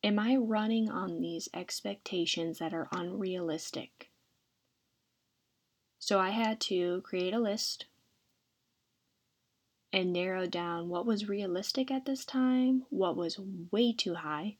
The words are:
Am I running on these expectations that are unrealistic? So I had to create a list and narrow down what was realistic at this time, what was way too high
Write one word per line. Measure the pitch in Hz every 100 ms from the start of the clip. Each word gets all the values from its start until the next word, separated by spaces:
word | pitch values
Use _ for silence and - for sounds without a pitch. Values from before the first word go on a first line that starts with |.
Am | 208 208
I | 214 262
running | 226 214 214 226 220
on | - 185 165
these | 170 165 -
expectations | - 180 - 202 202 - 185 170 - 165 165
that | 165
are | 165 156
unrealistic? | 180 180 196 190 185 170 156 - - - _ - _ _ _ _ _ _ _ _ _ _ _ _ _ _ _ _ _ _ _
So | - 196
I | 190
had | 214 226 220
to | - 180 175 180
create | - 185 180
a | 220
list | 226 214 - - - _ _ _ _ _ _ _ _ _ _ _ _ _ _ _ _ _ _ _ _
and | 190 180
narrow | 175 180 185 185
down | 175 175 170 170
what | 175 233
was | 208 208
realistic | 202 202 180 208 - 262
at | 269
this | 262 269
time, | - 262 254 254 254 262 254
what | 190 185 170
was | 170 165 196 185 170
way | 208 240
too | 233 -
high | 170 160 151 190 208